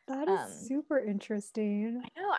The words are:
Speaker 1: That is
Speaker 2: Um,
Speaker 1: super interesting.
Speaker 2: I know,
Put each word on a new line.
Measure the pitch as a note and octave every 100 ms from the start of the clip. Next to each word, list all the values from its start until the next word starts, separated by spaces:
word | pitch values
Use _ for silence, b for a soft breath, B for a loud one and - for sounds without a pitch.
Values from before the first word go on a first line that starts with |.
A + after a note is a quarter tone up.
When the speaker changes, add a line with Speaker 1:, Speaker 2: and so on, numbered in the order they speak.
| -
Speaker 1:
That | C4+ D#4
is | F#4+
Speaker 2:
Um, | - - A#3
Speaker 1:
super | C#4 D#4 C#4+
interesting. | G#3 G3+ - G#3+ - - G#3 G#3 A3 A#3+
Speaker 2:
I | B3+ -
know, | G4+